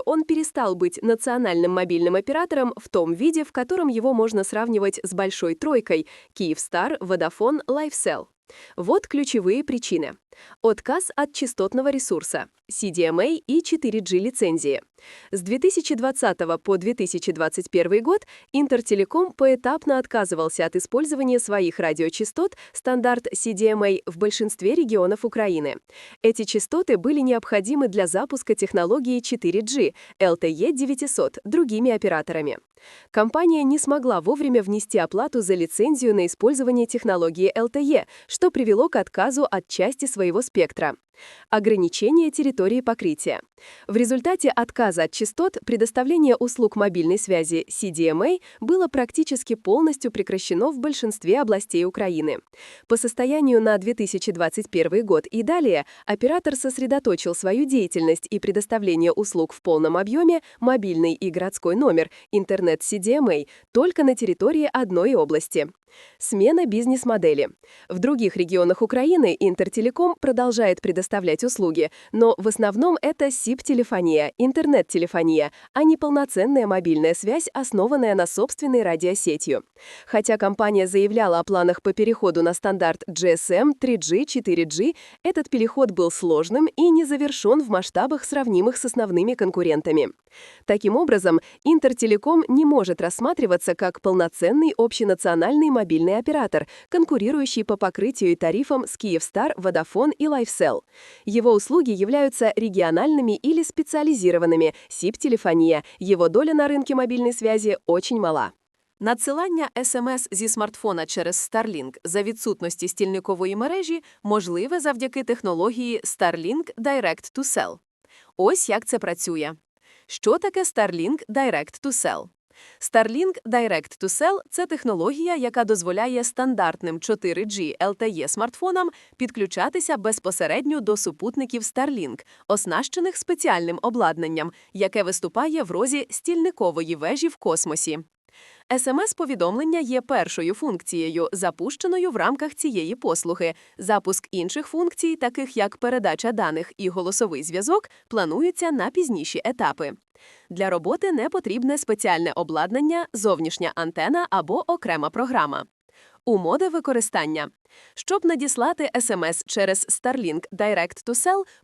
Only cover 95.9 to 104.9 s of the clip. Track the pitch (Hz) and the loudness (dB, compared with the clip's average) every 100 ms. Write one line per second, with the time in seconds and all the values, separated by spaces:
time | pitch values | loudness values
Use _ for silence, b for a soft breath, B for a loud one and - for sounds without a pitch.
95.9 | 160 170 208 247 302 220 156 147 B B | 2 2 0 0 0 0 -2 -4 B B
96.9 | 349 330 269 208 302 269 233 214 202 190 | 2 2 2 2 0 0 -2 -2 0 -2
97.9 | 190 220 - 185 170 165 190 285 269 - | -2 -4 0 0 2 0 0 0 -2 -4
98.9 | - 208 160 - 202 294 - 185 165 160 | -6 -2 -2 -2 -2 -2 -2 -2 -2 -2
99.9 | 190 285 - 302 277 233 - 160 107 - | 0 0 0 0 0 -2 0 0 0 -6
100.9 | B B B B 220 233 208 - 320 262 | B B B B 2 4 4 4 2 2
101.9 | 196 196 285 277 - 220 208 220 185 170 | 0 0 2 2 2 0 0 -2 0 2
102.9 | 165 277 302 233 208 269 330 320 - 311 | 2 4 2 2 0 0 0 0 -4 -4
103.9 | 311 302 269 180 170 170 165 160 - B | 0 0 2 4 4 4 4 2 -2 B